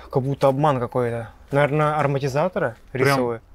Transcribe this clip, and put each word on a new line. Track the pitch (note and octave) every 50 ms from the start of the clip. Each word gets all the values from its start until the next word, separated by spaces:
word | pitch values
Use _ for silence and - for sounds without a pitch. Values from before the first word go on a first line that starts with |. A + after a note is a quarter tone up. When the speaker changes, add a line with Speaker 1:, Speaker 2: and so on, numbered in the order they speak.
| - -
Speaker 1:
как | - C#3
будто | B2+ C#3 C#3 - - C3+
обман | C3 C3+ D3+ D3+ C3+ B2
какой-то. | A#2+ A2+ - B2+ B2 A#2 A#2 A#2 A2+ A2 - - - -
Наверное, | C#3 C#3 D3 C3+ D3 D3+ D3+ D3+ D3+
ароматизаторы | D#3 C#3+ C#3 C#3+ C3+ C#3+ C#3 B2 C#3+ D#3+ F#3 - G3+ D#3 B2 A2 - - -
Speaker 2:
Прям, | - B2+ B2+
Speaker 1:
рисовые? | C#3 C#3 C3 B2 A#2+ A#2 A2+ - -